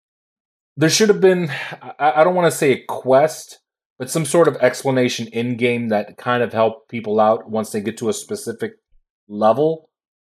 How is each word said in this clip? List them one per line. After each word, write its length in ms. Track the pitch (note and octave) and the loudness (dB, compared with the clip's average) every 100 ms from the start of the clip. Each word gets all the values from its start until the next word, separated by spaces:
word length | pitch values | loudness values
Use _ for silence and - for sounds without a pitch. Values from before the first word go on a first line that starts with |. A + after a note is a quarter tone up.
| _ _ _ _ _ _ _ - | _ _ _ _ _ _ _ -2
there 140 | D#3+ | 0
should 200 | - G#3+ | 2 2
have 120 | F3+ | 4
been, 280 | F#3+ F3+ D#3+ C3+ - - - - | 4 4 -2 -6 -12 -14 -14 -2
I, 140 | D3 D3+ | 2 4
I 60 | F3 | 4
don't 100 | F3+ | 2
wanna 160 | E3 | 0
say 200 | - C#3+ | 2 0
a 120 | A#2 - | 0 -4
quest, 760 | - B2+ C3 D#3 - - - _ _ _ - | -6 2 4 4 -2 -18 -20 _ _ _ -14
but 120 | C3 | -6
some 160 | E3 C#3+ | -4 0
sort 220 | F3 D#3 | 2 2
of 100 | C3 | 2
explanation 680 | B2+ - C3+ B2+ B2 - A2+ | 0 0 -2 0 0 -2 -8
in-game 640 | A#2 A#2+ A2+ A#2+ A#2+ A#2 | -6 -6 -2 -2 -2 -2
that 280 | G#2 G#2 - | -2 -4 -8
kind 260 | B2 A#2+ | -4 -2
of 100 | A2 | 0
helped 360 | A2+ A2 A2+ _ | 0 0 -2 _
people 300 | A#2+ G#2+ G#2+ | -10 -2 2
out 300 | G#2+ A2+ - | 2 2 -2
once 220 | G#2+ G#2 | -8 -6
they 100 | G#2+ | -6
get 160 | G#2 G#2+ | -6 -6
to 120 | A2 | -4
a 40 | |
specific 600 | G2+ - G#2 A#2 A2 A2 - _ _ _ _ - | -6 -8 -10 -10 -8 -10 -12 _ _ _ _ -12
level. 640 | G#2 G#2+ A#2 D#3 D#3+ _ _ _ _ | 0 2 2 0 -2 _ _ _ _